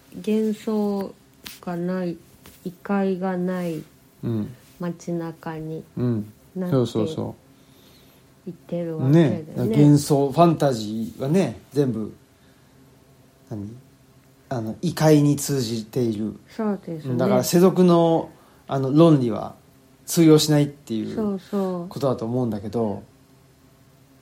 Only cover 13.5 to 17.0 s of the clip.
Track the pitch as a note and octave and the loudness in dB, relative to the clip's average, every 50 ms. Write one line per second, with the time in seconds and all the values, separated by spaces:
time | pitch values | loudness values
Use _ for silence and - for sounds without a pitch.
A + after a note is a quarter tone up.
13.5 | A#2 G#2 G2+ G#2 A#2 B2+ - _ _ _ _ _ _ _ _ _ _ _ _ - | -12 -12 -12 -12 -14 -18 -20 _ _ _ _ _ _ _ _ _ _ _ _ -10
14.5 | C3+ B2 A2 A2+ A2 - - E3+ - - D#3 D#3 D#3 D3+ D3 C#3+ C#3 B2+ - - | -8 -6 -6 -6 -6 -6 -6 -6 -2 2 4 6 6 6 6 4 2 0 -2 -4
15.5 | C#3+ C3+ A#2+ A2 A#2 A2+ G#2+ - - C3+ B2 A2+ G#2+ G2+ A2 G#2 G2 - - - | -4 -4 -4 -4 -6 -6 -8 -6 -4 -2 -2 -2 -2 -4 -6 -8 -8 -12 -16 -14
16.5 | - - A3 G#3+ G3 F3+ - - E3+ D#3 | -10 -6 -6 -4 -6 -6 -8 -10 -12 -10